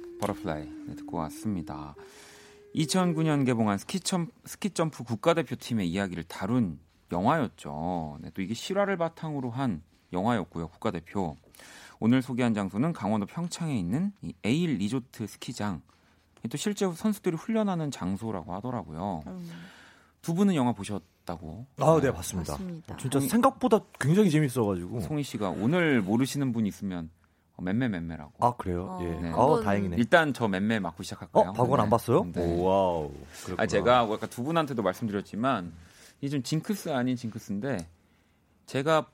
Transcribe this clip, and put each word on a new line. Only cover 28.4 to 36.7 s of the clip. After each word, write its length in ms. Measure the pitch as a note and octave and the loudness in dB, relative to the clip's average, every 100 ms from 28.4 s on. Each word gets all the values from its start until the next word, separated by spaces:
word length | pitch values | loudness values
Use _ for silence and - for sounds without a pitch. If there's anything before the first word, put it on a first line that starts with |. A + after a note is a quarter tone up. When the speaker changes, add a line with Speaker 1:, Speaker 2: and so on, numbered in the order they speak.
Speaker 3:
아, 120 | A#2+ A#2+ | 2 2
그래요? 300 | F#2+ F2 F#2 | -2 -2 -2
Speaker 2:
어, 180 | F2+ | -4
Speaker 3:
예. 40 | F2 D#2+ | -4 -4
Speaker 1:
네. 100 | E2 | -2
Speaker 3:
어, 80 | E2+ | 4
Speaker 2:
한번 220 | B2+ D#3 | 6 6
Speaker 3:
다행이네. 320 | G#2 G2+ G2 F2 | 4 2 2 0
Speaker 1:
일단 340 | A#2 F3 D#3 | 4 6 4
저 160 | B2+ A#2 | 2 0
맴매 320 | F#2 G#2 A2+ | 2 0 0
맞고 220 | F2 - | -2 -6
시작할까요? 480 | F#2 G2 F2 - G#3 | -10 -10 0 2 2
Speaker 3:
어, 20 | |
박원 260 | G#2+ B2 C3 | 2 2 4
안 60 | G#2+ | 4
Speaker 1:
네. 40 | |
Speaker 3:
봤어요? 340 | A#2 - A#2 F2+ | 4 4 2 2
Speaker 1:
네. 80 | E2 | -2
Speaker 3:
오, 220 | E2+ E2+ | 0 2
와우. 480 | F#2 G2 F#2+ E2+ D2 | 4 4 4 2 -2
Speaker 1:
아, 300 | C#2+ D2 - | -8 -14 -14
Speaker 3:
그렇구나. 220 | - F2+ A2 | -8 -2 0
Speaker 1:
제가 320 | G#2+ G2 B2 | 2 6 6
아까 260 | A2+ G#2 G#2+ | 4 0 -6
두 160 | - | -6
분한테도 400 | B2+ E3 D3+ B2 | -2 0 0 0
말씀드렸지만 880 | F#2+ F#2 A#2 G2+ F#2 F#2+ B2+ A2 F2 E2 - - - - | 0 0 -2 -4 -4 -2 0 0 -4 -12 -20 -20 -20 -10
이게 100 | C#3 | -4
좀 120 | C#3+ | -4
징크스 460 | A#2+ D#3+ - | -2 -2 -2